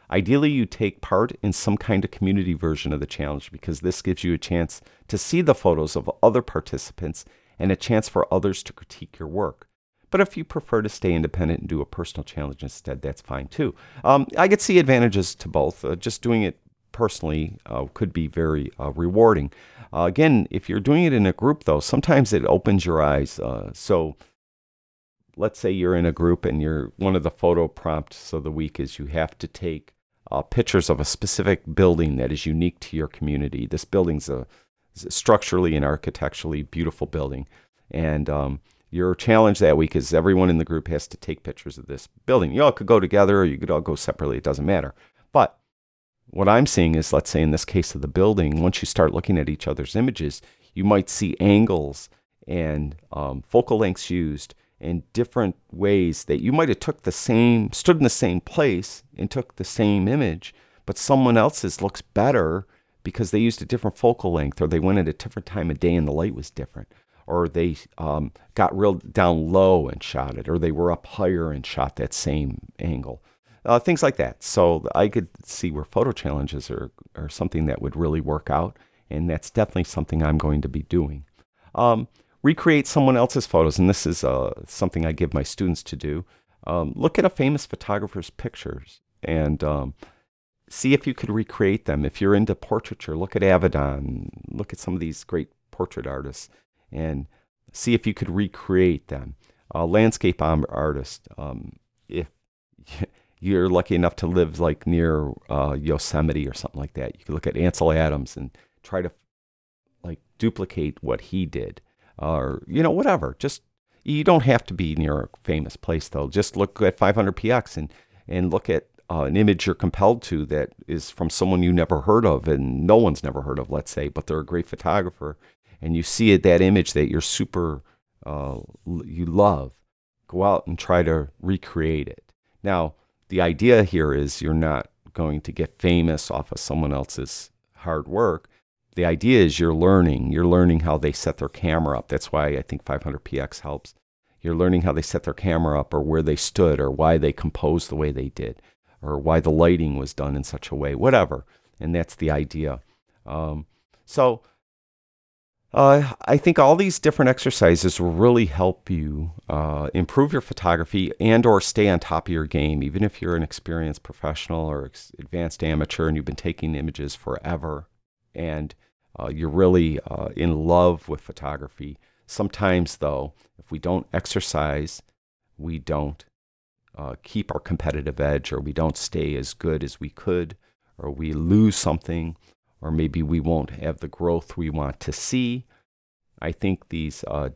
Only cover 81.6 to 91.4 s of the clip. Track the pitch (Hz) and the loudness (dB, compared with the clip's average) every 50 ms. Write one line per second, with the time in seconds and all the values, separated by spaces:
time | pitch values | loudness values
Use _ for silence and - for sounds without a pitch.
81.6 | _ _ - - 120 120 113 110 120 - _ _ _ _ _ _ - 143 160 - | _ _ -2 2 2 4 4 2 -2 -6 _ _ _ _ _ _ 2 2 2 4
82.6 | - 170 156 147 127 - - 151 135 131 127 120 123 123 - 135 - - - 82 | 4 4 4 4 2 0 2 4 4 4 6 4 4 2 0 -2 -4 2 4 4
83.6 | 82 78 - - 92 92 98 - - 80 85 - - 64 65 65 64 50 - - | 4 4 4 4 4 4 4 2 0 -4 -2 0 -2 0 0 0 -2 -4 -6 -10
84.6 | - - - - 98 90 - 85 82 80 80 - 87 73 80 73 69 - - - | -16 -14 -6 -4 -4 -2 -2 -2 -2 -2 -2 -2 -2 -2 -2 -4 -4 -4 -4 -4
85.6 | 101 90 80 - - - 82 67 - 76 73 85 92 _ _ _ _ _ _ _ | -2 -2 -2 -4 -6 -12 -12 -10 -8 -6 -6 -8 -10 _ _ _ _ _ _ _
86.6 | - - 85 87 80 71 - - 139 165 - - 190 185 - - 131 135 147 139 | -8 -4 -4 -4 -4 -4 -4 -2 -2 0 0 2 0 0 0 0 0 0 0 -2
87.6 | - - - - - - 101 104 101 98 - 95 85 - _ - - 117 - - | -6 -10 -14 -12 -6 -4 -4 -4 -4 -6 -10 -12 -12 -12 _ -12 -12 -12 -12 -12
88.6 | - - 69 65 69 _ - _ _ _ _ _ - - 80 80 76 73 76 73 | -12 -12 -12 -12 -16 _ -20 _ _ _ _ _ -6 -4 -2 0 0 0 -2 -2
89.6 | 78 76 73 71 65 65 - _ - - _ _ _ _ _ _ _ _ _ _ | -2 -2 -2 -4 -4 -8 -10 _ -20 -20 _ _ _ _ _ _ _ _ _ _
90.6 | _ - - - - 135 139 139 - 135 123 - - - 104 113 | _ -20 -12 -4 0 2 2 2 2 -2 -6 -6 -6 -4 -4 -4